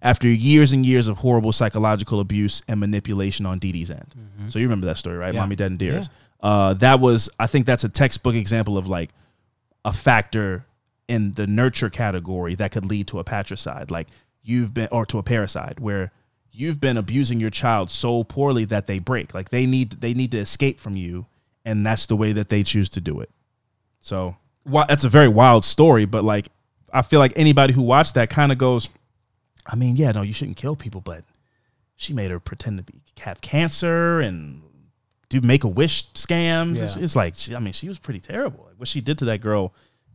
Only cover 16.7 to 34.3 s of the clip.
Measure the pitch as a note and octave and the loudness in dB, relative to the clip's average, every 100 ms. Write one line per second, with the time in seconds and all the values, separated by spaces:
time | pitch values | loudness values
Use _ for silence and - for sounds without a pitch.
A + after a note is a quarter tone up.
16.7 | D3 C#3 A#2 F#2+ B2+ B2+ A#2 A2 - B2+ | -2 -2 -2 -2 -2 0 -2 -2 -2 0
17.7 | G#2+ F2+ - A#2+ A#2+ A2+ C#3 C#3 B2 G#2+ | 0 -2 -6 -2 -2 -4 -2 0 0 0
18.7 | G#2 - F#2+ F2 B2 - G2 F#2 B2 B2+ | -4 -4 -6 -4 -6 -6 -12 -4 0 2
19.7 | C3 A2+ - A#2 B2 B2 A#2 G2+ - C#3 | 2 -2 -4 -4 -2 -2 -4 -4 -2 -2
20.7 | - G#2+ F#2+ F2 F2+ A2+ _ _ _ A2+ | -2 -8 -8 -8 -10 -14 _ _ _ -6
21.7 | G#2+ G#2 A2+ - G#2+ G#2+ G#2+ G#2 G#2 G2 | -2 0 -2 -2 0 0 -2 -2 -2 0
22.7 | G#2+ F#2 F#2+ D#2+ D2 G#1+ _ _ _ _ | 0 -2 -4 -8 -8 -12 _ _ _ _
23.7 | _ _ _ - G2 F#2 F2+ _ _ C#3 | _ _ _ -10 -8 -8 -10 _ _ -2
24.7 | D3 D3+ D3 B2+ C#3 C3 G#2+ B2+ A#2 - | 0 2 2 6 8 8 8 8 8 4
25.7 | - D#3+ A#2 G#2 A2 G#2+ G#2 - _ _ | 6 6 6 4 0 0 -2 -4 _ _
26.7 | _ _ - - D3+ C3+ - D3+ C#3 C3+ | _ _ -2 4 4 4 4 4 6 6
27.7 | C3 A#2+ C3+ D#3 C3 A2+ D3 C#3+ B2+ B2+ | 4 4 4 4 2 0 2 2 2 2
28.7 | B2 - _ _ _ _ _ _ _ - | 0 -2 _ _ _ _ _ _ _ -8
29.7 | A2+ B2 B2 C#3+ G#2 G2+ G#2 C#3 G#2 C3 | -2 0 2 0 0 -4 -6 -8 -8 -8
30.7 | D3 A2+ F#2+ F2+ D#2+ - _ _ _ _ | -8 -10 -14 -14 -16 -20 _ _ _ _
31.7 | _ _ - - C3 F#2+ F2 - - A#2 | _ _ -16 -8 -6 -6 -6 -10 -10 -8
32.7 | G2 - - _ - - - - D3 E3 | -8 -12 -20 _ -18 -16 -14 -4 -2 -2
33.7 | - E3+ E3+ E3+ E3 A#2 | -2 -2 0 0 0 -2